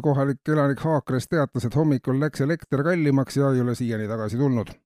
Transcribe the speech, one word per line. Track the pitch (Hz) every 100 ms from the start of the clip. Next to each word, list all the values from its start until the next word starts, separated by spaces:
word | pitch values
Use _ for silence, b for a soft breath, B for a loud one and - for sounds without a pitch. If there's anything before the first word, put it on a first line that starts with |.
kohalik | 147 139 139 131 -
elanik | 151 143 131
Haakres | 160 151 - 131 -
teatas, | 165 135 123 120
et | 143
hommikul | 156 131 - 135
läks | 151 -
elekter | 139 165 - 135
kallimaks | 156 180 143 135 127 139
ja | 139
ei | 127
ole | 123 117
siiani | 120 110 107
tagasi | 110 107 120
tulnud. | 143 120 95 -